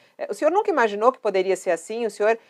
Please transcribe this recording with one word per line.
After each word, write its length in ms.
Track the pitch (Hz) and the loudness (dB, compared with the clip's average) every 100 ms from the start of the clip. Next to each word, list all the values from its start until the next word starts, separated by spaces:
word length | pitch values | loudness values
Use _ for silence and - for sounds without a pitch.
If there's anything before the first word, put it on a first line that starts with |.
| _ - | _ -12
É, 140 | - | -10
o 20 | |
senhor 160 | - 294 | -2 0
nunca 220 | 370 427 | 2 2
imaginou 400 | 320 226 202 226 | 2 0 2 0
que 80 | 254 | 2
poderia 360 | 220 196 185 180 | 0 0 0 -2
ser 160 | - | -2
assim? 340 | 165 - 220 233 | -4 -4 -6 -6
O 40 | |
senhor, 300 | 202 208 226 _ | -2 0 0 _